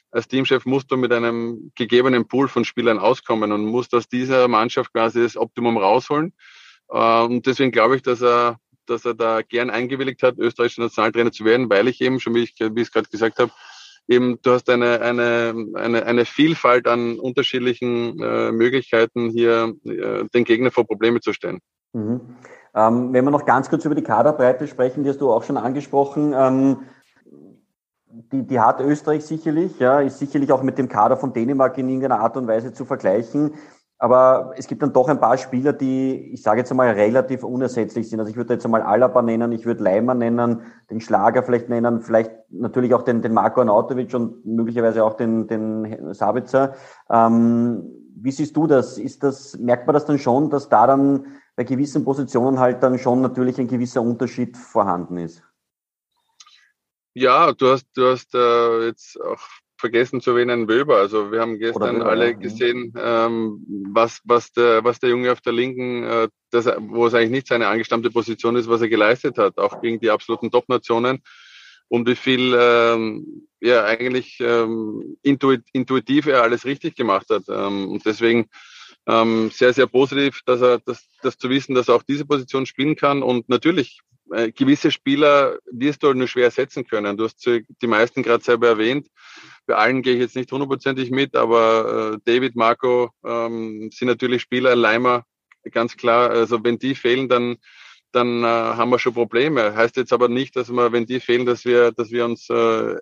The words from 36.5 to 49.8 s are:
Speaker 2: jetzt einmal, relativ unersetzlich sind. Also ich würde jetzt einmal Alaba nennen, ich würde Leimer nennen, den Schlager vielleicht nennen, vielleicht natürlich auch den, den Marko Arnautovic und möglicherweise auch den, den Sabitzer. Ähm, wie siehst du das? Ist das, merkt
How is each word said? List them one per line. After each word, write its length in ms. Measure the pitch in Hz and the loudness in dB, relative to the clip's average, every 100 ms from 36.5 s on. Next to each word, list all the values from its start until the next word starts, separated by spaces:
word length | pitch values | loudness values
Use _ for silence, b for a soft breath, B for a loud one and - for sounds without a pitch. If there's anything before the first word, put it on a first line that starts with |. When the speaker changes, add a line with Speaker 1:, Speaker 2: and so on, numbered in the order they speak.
| 110 | 0
Speaker 2:
jetzt 100 | 123 | 0
einmal, 180 | 131 123 | 2 2
relativ 540 | 101 104 127 127 123 | 4 2 2 0 -4
unersetzlich 680 | 110 127 127 117 104 120 113 | -6 -4 -4 -2 -4 -6 -6
sind. 100 | 110 | -6
Also 120 | 107 | -6
ich 40 | 113 | -6
würde 200 | 117 117 | -4 -4
jetzt 100 | 117 | 0
einmal 160 | 110 | 0
Alaba 400 | - 110 127 123 | 2 2 4 2
nennen, 300 | 117 113 117 | 2 0 -2
ich 160 | 113 113 | -4 -4
würde 160 | 113 | -2
Leimer 320 | 98 101 120 123 | 0 2 2 0
nennen, 480 | 117 120 120 113 B B B | 0 0 0 -2 B B B
den 120 | 110 | -12
Schlager 420 | - 101 110 123 | -2 2 2 2
vielleicht 260 | 123 120 120 | 0 -2 -2
nennen, 320 | 117 120 117 | -2 0 -2
vielleicht 300 | 110 113 113 - _ | 0 0 0 -8 _
natürlich 460 | 92 110 131 123 120 | -12 -6 -2 0 0
auch 80 | |
den, 180 | - 117 | 0 -2
den 120 | 113 | 0
Marko 260 | 110 110 127 | 0 0 2
Arnautovic 520 | 117 104 117 127 123 123 | 2 2 0 -4 -6 -4
und 280 | 113 - | -6 -8
möglicherweise 600 | 104 113 113 120 113 110 | -6 -4 -2 0 0 2
auch 100 | 110 | 0
den, 320 | 110 117 113 107 | 0 -2 -2 -4
den 680 | 113 110 110 110 110 76 98 | -6 -6 -6 -8 -10 -12 -6
Sabitzer. 580 | 104 120 104 135 139 B B B B | -2 -2 0 0 0 B B B B
Ähm, 720 | 113 113 117 117 117 120 110 - 60 - - | 4 4 4 4 2 0 -4 -10 -18 -20 -10
wie 160 | 123 | -6
siehst 260 | 135 147 151 | -4 -4 0
du 80 | 160 | 4
das? 320 | 135 - - | 4 2 -4
Ist 240 | 131 - | -12 -4
das, 380 | 143 - - - | -4 -4 -12 -6
merkt 260 | 120 120 | -2 0